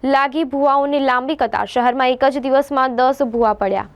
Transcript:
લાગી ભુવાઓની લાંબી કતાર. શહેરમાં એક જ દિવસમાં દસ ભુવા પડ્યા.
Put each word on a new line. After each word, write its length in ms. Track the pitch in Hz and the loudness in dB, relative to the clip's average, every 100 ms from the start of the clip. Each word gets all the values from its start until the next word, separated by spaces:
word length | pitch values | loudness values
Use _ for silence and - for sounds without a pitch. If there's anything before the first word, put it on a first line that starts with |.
લાગી 400 | 262 269 277 277 | 0 0 0 -2
ભુવાઓની 560 | 302 277 285 277 285 285 | -4 0 2 2 0 0
લાંબી 360 | 269 247 254 311 | 0 0 -2 -2
કતાર. 300 | 233 - 208 | -2 -2 -4
શહેરમાં 420 | 254 240 254 254 | 0 0 2 0
એક 160 | 254 | 2
જ 140 | 269 277 | 0 0
દિવસમાં 580 | 262 269 277 277 262 240 | 0 0 0 0 0 2
દસ 260 | 254 269 | 0 2
ભુવા 300 | 262 233 226 | -2 0 0
પડ્યા. 360 | 208 202 196 202 | 0 -2 -2 -6